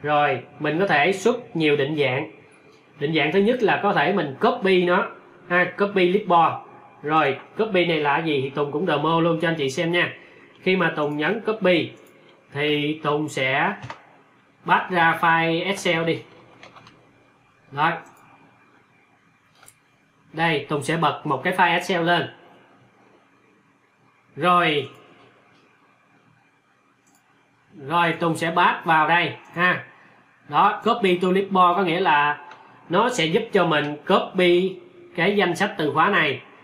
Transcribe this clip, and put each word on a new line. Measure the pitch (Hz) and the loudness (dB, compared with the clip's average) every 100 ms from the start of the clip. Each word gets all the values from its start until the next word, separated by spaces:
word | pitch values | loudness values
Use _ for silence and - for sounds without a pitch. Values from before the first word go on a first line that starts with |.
Rồi | 147 147 143 127 - - | 0 0 2 -2 -8 -6
mình | 151 156 | -4 -2
có | 196 | 0
thể | 151 160 | 2 2
xuất | 190 226 247 - 165 | 2 0 -2 -6 -2
nhiều | 156 143 | 0 2
định | 139 156 | 0 0
dạng. | 135 127 - - - - - _ _ - | 0 -2 -6 -14 -20 -20 -20 _ _ -8
Định | 143 160 | -2 0
dạng | 143 | 2
thứ | 190 | 2
nhất | 202 247 | 2 2
là | 196 147 | 0 2
có | 202 | 0
thể | 160 147 | 0 0
mình | 196 147 131 | 0 -2 0
copy | 233 247 190 185 175 | -2 0 2 2 4
nó | 185 - - - - - | 0 -2 -10 -20 -20 -2
ha, | 175 175 - | 0 0 -2
copy | 202 190 180 | -2 2 2
clipboard. | 196 180 170 160 - - - - - | 2 2 4 4 0 -14 -20 -20 -12
Rồi | 143 160 147 - - - | -2 0 2 -2 -10 -6
copy | 208 190 170 | -2 0 0
này | 160 | 0
là | 147 147 | 0 -2
gì | 165 143 | -2 -2
thì | 135 | -4
Tùng | 147 143 | -4 -4
cũng | 151 180 | -2 -2
demo | 147 156 165 | 0 0 2
luôn | 165 160 | 2 0
cho | 165 | -2
anh | 160 | -2
chị | 135 | -4
xem | 151 170 | -2 -2
nha. | 175 156 - - - - - | 0 -2 -6 -20 -20 -20 -6
Khi | 185 185 | -2 0
mà | 165 - | 0 0
Tùng | 147 147 | -4 -2
nhấn | 151 220 | -2 -2
copy | 214 220 185 170 127 - - _ _ _ _ | -4 -2 2 2 -2 -10 -20 _ _ _ _
thì | 143 147 147 147 156 | -6 -2 -2 -2 -4
Tùng | 147 147 151 | -2 -2 -2
sẽ | 147 131 135 175 202 - - - - _ _ _ _ - | -4 -2 0 -2 -4 -14 -18 -20 -20 _ _ _ _ 0
bắt | 190 - | 0 0
ra | 180 165 165 | 2 2 2
file | 170 165 165 165 180 | 2 2 2 -2 -2
Excel | 196 180 165 165 | -4 -2 -2 -2
đi. | 139 - - - - - - - _ _ _ _ _ _ _ _ | -4 -8 -20 -20 -20 -20 -20 -20 _ _ _ _ _ _ _ _
Rồi. | 135 160 165 - - _ _ _ _ _ _ _ _ _ _ _ _ _ _ - _ _ _ _ _ _ | -2 -2 -2 -12 -20 _ _ _ _ _ _ _ _ _ _ _ _ _ _ -20 _ _ _ _ _ _
Đây, | 156 165 147 - | -4 -2 -2 -4
Tùng | 151 | -6
sẽ | 135 165 | -4 -2
bật | 151 139 | -2 -2
một | 151 131 | -6 -4
cái | 208 | -2
file | 190 175 | 0 2
Excel | 170 - 180 | 0 -2 -2
lên. | 165 175 127 - - - _ _ _ _ _ _ _ _ _ _ _ _ _ _ _ _ _ - | 0 0 -2 -12 -20 -20 _ _ _ _ _ _ _ _ _ _ _ _ _ _ _ _ _ -4
Rồi. | 170 175 170 147 123 - - - - _ _ _ _ _ _ _ _ _ _ _ _ _ _ _ _ _ _ _ _ _ _ _ _ 165 135 | 2 2 2 -2 -6 -16 -20 -20 -20 _ _ _ _ _ _ _ _ _ _ _ _ _ _ _ _ _ _ _ _ _ _ _ _ -16 -4
Rồi, | 170 170 160 | 0 0 0
Tùng | 170 160 | -2 -2
sẽ | 165 175 | -2 2
paste | 190 - | 2 0
vào | 170 160 151 | 2 2 4
đây | 170 160 120 - | 2 0 -8 -14
ha. | 165 180 135 - - _ _ _ _ - | -2 0 -2 -8 -20 _ _ _ _ -4
Đó, | 147 196 208 | 2 2 2
copy | 208 233 190 175 | -2 0 0 2
to | 185 | 2
clipboard | 190 196 185 175 175 | 0 0 4 4 4
có | |
nghĩa | 180 170 | 0 0
là | 180 147 147 147 - - - - - | 2 2 2 -4 -12 -20 -20 -20 -4
nó | 175 240 | 0 0
sẽ | 240 160 | 0 0
giúp | 165 151 | 0 0
cho | 196 170 | 0 2
mình | 151 147 147 - | 0 -2 -8 0
copy | 196 - 185 180 175 185 - - - - - | 0 0 0 2 2 0 -6 -20 -20 -14 -2
cái | 170 208 | 0 2
danh | 175 170 | 0 0
sách | 202 - | -4 -2
từ | 151 | -2
khóa | 139 185 | 2 2
này. | 185 151 123 - - | 2 0 -4 -12 -20